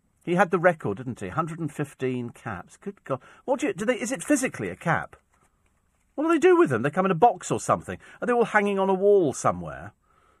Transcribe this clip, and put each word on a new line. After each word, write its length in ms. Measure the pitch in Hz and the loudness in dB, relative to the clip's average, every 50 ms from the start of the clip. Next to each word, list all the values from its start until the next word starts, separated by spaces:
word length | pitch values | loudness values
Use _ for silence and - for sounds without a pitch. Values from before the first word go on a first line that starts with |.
| _ _ _ _ - | _ _ _ _ -6
He 120 | 160 175 | -2 0
had 160 | 175 208 170 | 0 2 2
the 80 | 196 175 | 2 2
record, 380 | 160 180 170 - - 113 98 110 | 4 4 2 2 -4 -6 -6 -6
didn't 220 | 123 131 110 - | -8 -10 -10 -10
he? 100 | 104 90 | -10 -8
Hundred 300 | 90 151 170 160 160 165 | -6 -6 -6 -6 -6 -8
and 120 | 165 143 | -8 -8
fifteen 580 | - - 147 - - - 131 131 127 123 120 117 | -6 -8 -10 -10 -8 -8 -6 -6 -4 -6 -8 -10
caps. 480 | - - - 120 98 87 - - - - | -12 -14 -14 -12 -12 -12 -14 -18 -20 -18
Good 260 | - 202 202 _ - | -16 -16 -16 _ -10
God. 180 | - 135 - - - - - - | -8 -8 -8 -8 -14 -20 -12 -4
What 140 | 247 - 240 | -4 -4 -2
do 80 | 294 277 | -2 -4
you, 60 | - | -4
do 120 | 160 214 | -4 -2
they, 100 | 233 247 | -2 -2
is 160 | - - 214 | -2 -4 -6
it 120 | 269 170 - | -6 -6 -2
physically 460 | - 294 240 262 - - - 110 87 | 0 0 0 0 -4 -6 -6 -8 -8
a 60 | 87 | -8
cap? 400 | - - 170 147 95 73 - - - _ _ _ _ _ _ _ _ _ _ _ _ _ _ _ _ _ _ - | -6 -4 -2 -2 -2 -4 -8 -14 -20 _ _ _ _ _ _ _ _ _ _ _ _ _ _ _ _ _ _ -8
What 100 | - 302 | -4 0
do 40 | 330 | 0
they 100 | 339 294 | 2 4
do 180 | 277 370 359 330 | 6 6 6 6
with 120 | 349 170 | 6 4
them? 140 | 127 107 120 | 2 0 0
They 60 | 151 | 0
come 160 | - 190 190 | 0 0 0
in 60 | 190 | 0
a 40 | 180 | 2
box 340 | 160 240 240 180 180 - - | 4 4 4 4 2 -4 -4
or 100 | 139 104 | -4 -2
something? 380 | - - 110 - - - 185 - - - - - | 2 0 0 0 0 -6 -10 -12 -12 -18 -14 -8
Are 60 | 190 226 | -4 0
they 60 | 247 | 2
all 120 | 240 220 | 2 2
hanging 320 | - - 208 202 202 202 196 | 2 2 0 2 2 0 0
on 120 | 190 190 | 0 0
a 40 | 190 | 2
wall 400 | 185 196 202 208 196 170 131 - | 2 4 6 6 6 4 2 0
somewhere 600 | - - 120 92 90 85 78 69 65 85 104 - _ _ _ _ _ _ _ _ _ | 0 0 -2 -2 -2 -6 -10 -12 -12 -14 -16 -18 _ _ _ _ _ _ _ _ _